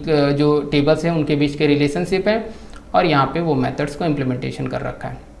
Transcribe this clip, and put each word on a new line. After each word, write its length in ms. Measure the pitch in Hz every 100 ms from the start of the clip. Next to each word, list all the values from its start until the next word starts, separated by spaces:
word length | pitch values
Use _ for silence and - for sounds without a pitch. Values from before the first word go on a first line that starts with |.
अ, 280 | 147 151 143
जो 280 | 143 147 151
tables 420 | 143 147 143 156
हैं 80 | 170
उनके 240 | 170 147 147
बीच 180 | 147 143
के 100 | 151
रिलेशनशिप 640 | 143 147 175 175 202 208
हैं, 160 | 220 - - - - -
और 120 | 185 180
यहाँ 200 | 143 131
पे 60 | 165
वो 140 | 170 135
methods 400 | 127 127 147 -
को 80 |
implementation 600 | 170 143 131 127 131 - 131
कर 140 | 127
रखा 260 | 127 127 131
है, 100 | 131 - -